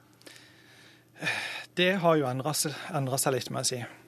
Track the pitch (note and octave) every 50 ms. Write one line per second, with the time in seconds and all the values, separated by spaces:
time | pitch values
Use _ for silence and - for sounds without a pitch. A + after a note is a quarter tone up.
0 | - - - - - - - - - - - - - - - - - - - -
1 | - _ - - D#3 D3 - - - - - - - - - - F3+ F3+ F#3+ G3
2 | E3 E3+ D#3+ D#3 C#3+ B2 B2+ C3 C3 D3+ D3+ - - D3+ C3 - - - F#3 D3
3 | C3+ B2+ B2+ C3+ - - B2+ B2 - - - B2+ C3 - B2+ B2 A2+ - - -
4 | -